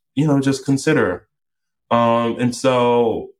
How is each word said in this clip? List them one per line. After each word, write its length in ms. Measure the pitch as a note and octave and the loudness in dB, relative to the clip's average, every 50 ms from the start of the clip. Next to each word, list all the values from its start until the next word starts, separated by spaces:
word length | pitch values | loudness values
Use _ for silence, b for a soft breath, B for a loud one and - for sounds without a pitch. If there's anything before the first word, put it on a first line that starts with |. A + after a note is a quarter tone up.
| _ _ _ | _ _ _
you 120 | C3 D3 | -2 0
know, 140 | D#3 C#3+ C#3 | 0 0 0
just 240 | C3+ C#3 C3+ - - | 0 0 -2 -2 -2
consider. 640 | - C#3 C3+ - D#3 D#3 C#3 A2+ F#2 F2+ F2+ - _ _ _ _ _ _ _ _ _ _ _ _ - | -2 -2 -2 0 0 0 0 0 -2 -4 -6 -10 _ _ _ _ _ _ _ _ _ _ _ _ -2
Um, 460 | A#2 A#2 A#2 A#2 A#2 A#2 A#2+ A#2 A2+ A2+ | 0 2 2 2 2 0 0 -2 -2 -2
and 160 | B2 B2 A#2+ | -2 -2 -2
so 760 | - - C3+ B2+ B2 A#2+ A#2+ A#2+ A#2+ A#2+ A#2 G#2 - - - - _ | -2 0 0 2 2 2 2 2 2 2 0 -2 -4 -6 -10 -16 _